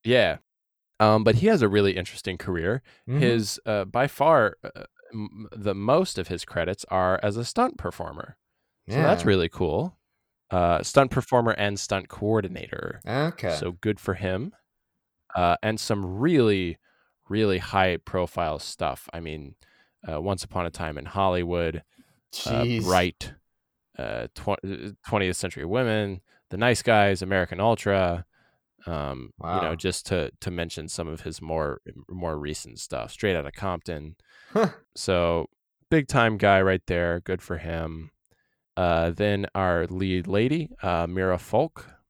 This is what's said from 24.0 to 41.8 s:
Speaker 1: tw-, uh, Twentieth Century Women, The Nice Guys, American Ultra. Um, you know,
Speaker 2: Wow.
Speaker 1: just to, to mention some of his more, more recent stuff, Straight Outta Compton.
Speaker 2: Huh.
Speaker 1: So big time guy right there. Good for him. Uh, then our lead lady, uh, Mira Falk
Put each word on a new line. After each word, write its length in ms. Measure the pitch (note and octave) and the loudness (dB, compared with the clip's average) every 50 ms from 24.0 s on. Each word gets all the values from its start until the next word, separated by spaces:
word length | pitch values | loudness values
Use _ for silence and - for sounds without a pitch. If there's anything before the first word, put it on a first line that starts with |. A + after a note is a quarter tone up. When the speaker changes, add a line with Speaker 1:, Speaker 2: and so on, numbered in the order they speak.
| C2 G#1+ G#1 A#1 A#1 A#1 _ | -8 -8 -6 -8 -8 -10 _
Speaker 1:
tw-, 140 | - - G#2 G2+ - - | -8 -4 -4 -4 -4 -4
uh, 280 | G2 G2 C2+ B1 G2+ G#2 _ _ | -10 -8 -8 -10 -12 -14 _ _
Twentieth 300 | - A2+ G#2 F#2+ F2+ F2+ | -2 0 2 2 0 0
Century 300 | - - F2+ - - C#2+ | -2 -6 -8 -8 -8 -6
Women, 560 | E2+ G2+ B2+ C3 A#2 A2 G#2+ G#2 G2+ F#2+ F2+ _ _ _ _ _ _ | -4 -2 0 0 0 0 0 -2 -2 -6 -10 _ _ _ _ _ _
The 80 | - | -4
Nice 260 | F#2+ A2+ B2+ A#2+ - | 0 2 2 2 2
Guys, 380 | - A#2+ A2+ G#2 G2+ G2+ G2 F2+ | 4 4 6 6 6 6 4 0
American 400 | F#2 F#2 G2 F#2 F2+ - F2 F2 | -2 0 0 0 0 0 -2 0
Ultra. 640 | G2+ A#2 A2+ - - G2+ G2 G2 F#2 F2 F2 F2 F2 _ _ _ _ _ _ _ _ _ _ _ - | 2 2 2 2 2 2 2 4 2 2 0 -4 -6 _ _ _ _ _ _ _ _ _ _ _ -10
Um, 460 | F#2 E2+ D2+ D2 C#2 C2+ C2 B1+ - _ - | -8 -8 -6 -6 -8 -8 -10 -12 -16 _ -12
you 40 | - | -8
know, 240 | E2 F2+ F#2 F2 D#2 | -2 -2 -2 0 -2
Speaker 2:
Wow. 40 | E2 | -4
Speaker 1:
just 320 | E2 - F#2 F2 - - | -2 -4 -4 -4 -4 -4
to, 240 | - G2 F2 D2 - - _ | -2 -2 -2 -2 -4 -8 _
to 100 | - F#2 | -8 -6
mention 380 | F2 E2+ E2 E2 - - D#2 D#2+ | -4 -4 -6 -6 -6 -10 -10 -10
some 200 | - - E2 D#2+ | -8 -8 -6 -6
of 140 | D#2+ D#2+ | -8 -8
his 200 | - D#2 D#2+ - | -10 -12 -12 -10
more, 400 | D#2+ D#2+ D#2+ D#2+ D#2 D2 B1+ - _ - - - - - | -8 -4 -2 -2 -2 -2 -4 -8 _ -20 -20 -20 -18 -14
more 300 | F2+ F2+ F2 E2 D#2+ D2+ | -10 -6 -6 -4 -4 -4
recent 400 | D2 D2 D2+ - - - - - | -4 -6 -6 -8 -10 -16 -16 -16
stuff, 320 | - - - B1 A1+ - | -12 -10 -8 -8 -8 -10
Straight 260 | - - - G2+ F2+ | -8 -2 0 0 0
Outta 140 | D#2+ C#2+ C#2+ | 0 -2 -6
Compton. 600 | - - G2+ F#2+ F2 E2 _ - E2+ D2+ D2+ D#2 E2 _ _ _ _ - - - | -10 -8 -6 -6 -6 -6 _ -8 -10 -8 -10 -12 -16 _ _ _ _ -20 -20 -4
Speaker 2:
Huh. 160 | - G#3 A3+ D#3+ - - _ _ _ | 0 2 2 2 0 -10 _ _ _
Speaker 1:
So 540 | - - - F#2 F2 F2 E2+ E2+ E2 D2 - _ _ _ _ _ _ _ _ | -6 0 0 2 2 4 2 2 0 -2 -4 _ _ _ _ _ _ _ _
big 160 | D#3+ D#3+ C#3 - | 2 2 2 2
time 300 | - C3+ A#2 A2+ A2 G2 | 2 4 4 4 2 4
guy 240 | G#2 G2+ G2 F#2+ | 6 6 6 6
right 180 | F#2+ F#2+ F#2+ F2+ _ | 6 4 2 0 _
there. 340 | - F2+ F2 F2 E2+ E2+ F2 | -2 0 0 0 0 -2 -4
Good 220 | - - F#2 F2 | -4 -6 -6 -6
for 160 | - - F2 E2 | -6 -8 -8 -8
him. 540 | D#2 E2 E2+ E2 E2 D#2+ D#2+ D#2+ D#2+ D#2 _ _ _ _ _ _ _ _ _ _ _ _ _ | -6 -6 -6 -6 -6 -6 -8 -12 -14 -16 _ _ _ _ _ _ _ _ _ _ _ _ _
Uh, 340 | F#2 F2+ E2+ E2+ E2 E2 E2+ | 0 2 2 4 4 2 0
then 360 | E2+ - G#2 G#2 G2+ G2 G2+ - _ | 0 0 0 0 2 0 -2 -4 _
our 300 | G2 F#2+ F#2 F2 E2+ E2 F2 | 0 0 2 2 2 0 -2
lead 400 | F2+ F#2 G2 F#2+ F#2 F2+ E2+ F#2+ | -2 -4 -2 0 -2 -2 -2 0
lady, 420 | F#2+ G#2 A2+ C3 D3+ E3+ D3+ - - - - | 2 2 2 2 0 -2 -4 -8 -10 -6 -2
uh, 240 | F#2+ F2 E2+ E2+ E2+ | -2 0 0 0 -2
Mira 280 | F2+ F#2+ F#2 F#2 F2+ F2+ | -2 0 2 2 0 0
Falk 460 | - - - A2+ D3+ D#3+ _ - | -2 0 0 0 0 0 _ -14